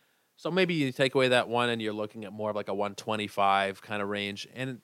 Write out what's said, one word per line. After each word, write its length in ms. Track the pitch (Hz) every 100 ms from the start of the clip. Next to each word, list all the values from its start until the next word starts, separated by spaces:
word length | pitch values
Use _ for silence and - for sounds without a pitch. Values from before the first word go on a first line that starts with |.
| _ _ _ _
So 140 | 160
maybe 220 | 180 180
you 180 | 170 135
take 220 | 127 135
away 140 | 139 127
that 180 | 123 110
one 220 | 117 120
and 140 | 117
you're 100 | 107
looking 320 | 107 104 113
at 80 | 101
more 160 | 107 107
of, 80 | 104
like, 120 | 104
a 60 |
one 200 | 98 101
twenty-five 880 | 98 - 107 104 - 98 98 98 95
kinda 240 | - 104 101
range. 420 | 101 101 104 -
And 260 | 120 131 123